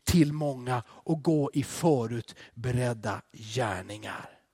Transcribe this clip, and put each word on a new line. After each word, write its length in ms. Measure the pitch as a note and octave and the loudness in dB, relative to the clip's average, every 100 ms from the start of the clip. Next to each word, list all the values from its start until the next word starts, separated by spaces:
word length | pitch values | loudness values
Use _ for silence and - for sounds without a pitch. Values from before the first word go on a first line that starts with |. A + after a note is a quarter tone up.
till 300 | - F3+ D3 | 4 6 6
många 500 | D3+ D3 B2+ B2 B2+ - | 4 -2 -4 -2 -4 -4
och 360 | - - D#3+ | -8 -2 0
gå 280 | D3+ D#3 C#3+ | 2 2 2
i 100 | D3 | 0
förutberedda 1600 | B2+ - E3+ C#3 A2+ A#2 - - - - B2 B2 B2 A2+ G#2+ F#2+ - | -2 2 2 4 2 -4 -6 -14 -20 -8 -2 0 0 -2 -4 -6 -8
gärningar. 960 | - A2 A#2 A2+ F#2 F#2+ G#2 G#2 - - - _ | -18 -8 -2 -2 -2 -8 -12 -10 -12 -14 -20 _